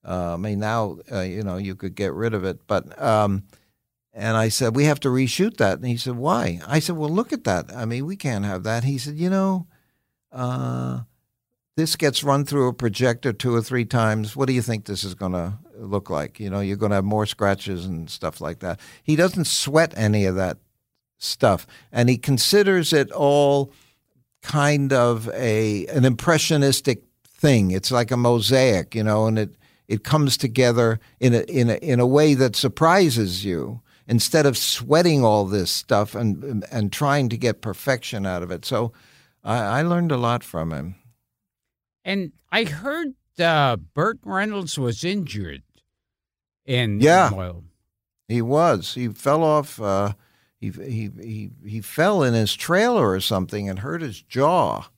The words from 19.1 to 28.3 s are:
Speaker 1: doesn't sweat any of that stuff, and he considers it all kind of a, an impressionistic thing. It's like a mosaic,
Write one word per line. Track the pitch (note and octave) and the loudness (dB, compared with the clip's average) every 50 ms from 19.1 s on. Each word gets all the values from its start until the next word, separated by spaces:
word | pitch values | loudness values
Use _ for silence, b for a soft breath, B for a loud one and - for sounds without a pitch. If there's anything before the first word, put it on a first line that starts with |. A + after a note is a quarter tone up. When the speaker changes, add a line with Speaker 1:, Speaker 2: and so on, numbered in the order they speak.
| D3+ | 2
Speaker 1:
doesn't | D3+ F3 F#3+ F3+ F#3+ D#3 | 4 2 2 2 -2 -2
sweat | - - - - C#3 C#3 D#3 E3+ E3 - | -2 -2 -2 -2 0 2 2 2 2 0
any | - A2 G#2 G#2 G#2+ G2+ | 0 0 2 2 2 2
of | F#2 F2+ | 0 0
that | F#2+ F#2+ F2+ - - _ _ _ _ _ _ _ _ _ _ _ _ | 0 -2 -4 -6 -8 _ _ _ _ _ _ _ _ _ _ _ _
stuff, | - - - _ - A2+ F#2+ E2+ - B B B B B | -10 -10 -4 _ 2 2 2 2 -2 B B B B B
and | - A#2 A#2+ A#2+ | -2 0 2 2
he | B2+ | 2
considers | - - - C#3 A#2 - - G3 G#3 G#3 G3 F#3+ F3+ D#3+ - | 0 0 0 0 0 2 2 4 4 4 4 4 2 2 2
it | D#3+ D3 C3+ - | 2 2 0 0
all | - - D3 C#3+ C#3+ D3 C#3+ C#3 C#3+ C#3 C#3 C3+ b b b b b b _ _ _ _ _ _ _ _ | -2 0 2 4 4 4 4 4 4 2 0 -2 b b b b b b _ _ _ _ _ _ _ _
kind | - - - D3+ C#3+ C#3+ D3 C#3+ C#3 C3+ | -12 -4 0 2 2 2 2 2 2 2
of | C3+ B2+ A#2+ A#2+ A#2+ A2+ A2 A#2 | 4 4 4 4 2 0 -4 -8
a, | - G#2+ B2+ A#2 G#2+ A2 A2 G#2+ G#2 G2+ E2+ | -6 -2 0 0 2 2 2 0 0 -2 -4
an | - - C#3+ B2 | -2 2 4 4
impressionistic | C3 A#2+ A2 - F3 E3 D3+ - - E3 D3 C#3 C#3 B2+ - - - A#2+ - _ _ _ _ _ | 4 2 2 2 2 2 4 4 2 2 4 4 2 2 2 0 -2 -2 -2 _ _ _ _ _
thing. | _ _ - - D3 C3+ A2+ G2 F#2 | _ _ 2 4 6 6 6 4 2
It's | F2+ F#2+ - - | 0 -2 -2 0
like | C3 A#2+ A#2+ - | 0 0 0 2
a | C3 | 0
mosaic, | A#2+ A#2+ A#2+ | 2 4 4